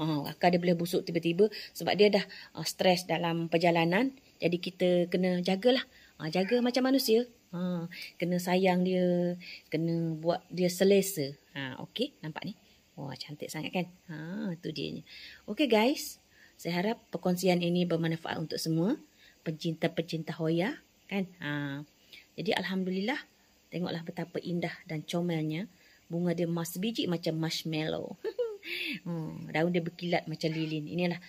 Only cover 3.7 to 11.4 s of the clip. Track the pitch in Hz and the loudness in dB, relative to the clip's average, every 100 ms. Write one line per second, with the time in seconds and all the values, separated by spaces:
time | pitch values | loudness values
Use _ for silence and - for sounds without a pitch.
3.7 | 170 165 185 269 - - - 170 175 180 | 4 4 4 2 -2 -16 -4 0 0 -2
4.7 | - 180 180 175 185 185 180 180 190 240 | 0 2 4 2 2 2 2 0 2 4
5.7 | 262 - - - - 156 175 190 247 247 | 2 0 -12 -20 -10 -4 0 2 2 2
6.7 | 247 254 269 262 220 247 - _ 175 180 | 2 2 2 4 4 2 -6 _ -6 -2
7.7 | 175 170 - - - 175 180 180 185 190 | -2 -4 -10 -14 -4 0 0 2 4 6
8.7 | 180 180 185 180 175 175 175 - - - | 4 4 4 4 4 2 -2 -8 -18 -4
9.7 | 156 165 165 165 156 165 - - 170 180 | -2 0 0 0 -2 -2 -2 -4 0 0
10.7 | 180 196 202 196 - 139 143 | 4 6 6 4 -2 -4 -6